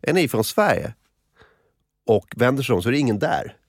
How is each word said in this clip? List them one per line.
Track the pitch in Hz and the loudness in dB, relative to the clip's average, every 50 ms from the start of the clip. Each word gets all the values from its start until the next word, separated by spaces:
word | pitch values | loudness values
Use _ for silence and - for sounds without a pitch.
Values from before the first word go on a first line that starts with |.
Är | - - | -2 0
ni | 156 185 170 131 | 0 0 0 0
från | - 110 110 | 0 -2 -2
Sverige? | - - - 208 196 117 - 76 - 113 _ _ _ _ _ _ _ _ _ - _ _ _ _ _ _ _ _ _ _ _ _ | 0 0 0 2 2 2 0 -2 -8 -12 _ _ _ _ _ _ _ _ _ -20 _ _ _ _ _ _ _ _ _ _ _ _
Och | - 110 104 - _ - | 2 2 2 2 _ -4
vänder | - 120 123 135 135 | 0 2 2 2 0
sig | 135 127 123 | 0 0 0
om | 90 | 0
så | 87 113 | 0 0
är | |
det | 127 143 | 0 0
ingen | 147 123 110 101 | 0 0 0 0
där. | 98 151 170 76 - - - _ _ | -2 -2 -2 -4 -4 -8 -14 _ _